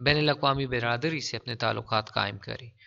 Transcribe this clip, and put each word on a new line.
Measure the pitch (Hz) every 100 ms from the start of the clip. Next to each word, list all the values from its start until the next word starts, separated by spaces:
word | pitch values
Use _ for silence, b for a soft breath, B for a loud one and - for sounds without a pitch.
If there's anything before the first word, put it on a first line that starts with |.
बैनुल | 127 151 151
अक़वामी | 143 143 135 135
बिरादरी | 123 117 120 151 160
से | - 117
अपने | - 117
ताल्लुकात | 113 110 113 110 110
कायम | 107 101 101
करे | - - 117 b